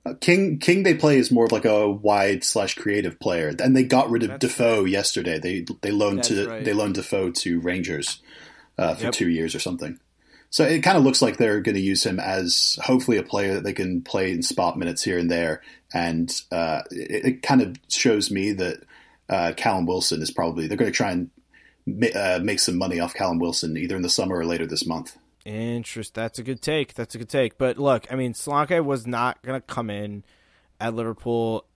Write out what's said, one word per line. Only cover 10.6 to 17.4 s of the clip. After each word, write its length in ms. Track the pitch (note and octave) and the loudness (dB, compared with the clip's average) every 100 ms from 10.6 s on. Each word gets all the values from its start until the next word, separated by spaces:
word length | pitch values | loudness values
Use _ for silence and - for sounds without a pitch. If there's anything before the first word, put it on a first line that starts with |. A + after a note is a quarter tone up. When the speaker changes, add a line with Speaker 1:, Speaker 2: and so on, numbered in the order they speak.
Speaker 1:
it 180 | D#3 D#3+ | 2 4
kinda 180 | F3 F#3+ | 4 6
looks 220 | C3+ C3 | 6 6
like 140 | B2 - | 2 4
they're 240 | A2+ G#2 | 2 2
gonna 180 | G2 G2 | 0 0
use 260 | F#2+ G2 | 0 0
him 140 | A2 F2 | 0 -2
as 580 | - F#2+ F2+ - - - | -2 -2 0 0 0 0
hopefully 340 | - B2+ - A2 | 2 2 4 0
a 40 | |
player 320 | - G2+ G2+ | 0 -2 0
that 100 | F#2+ | 0
they 80 | F#2 | -2
can 300 | F#2+ F#2+ F2+ | -2 -2 -2
play 280 | E2 G2+ F#2+ | -2 -2 0
in 100 | F2+ | 0
spot 360 | E2+ - F2 F2+ | -2 0 0 0
minutes 240 | E2+ E2 | -4 -2
here 160 | - F2+ | -2 0
and 120 | E2+ | 0
there. 320 | E2+ E2+ D#2 - - _ | 0 0 -4 -8 -20 _
And, 380 | F2 E2+ E2 E2+ - - | -4 -2 -2 -2 -4 -4
uh, 300 | E2+ E2+ D#2 - | -4 -2 -2 -6
it, 340 | - - G#2 | -10 -6 -2
it 180 | - B2+ | -2 -2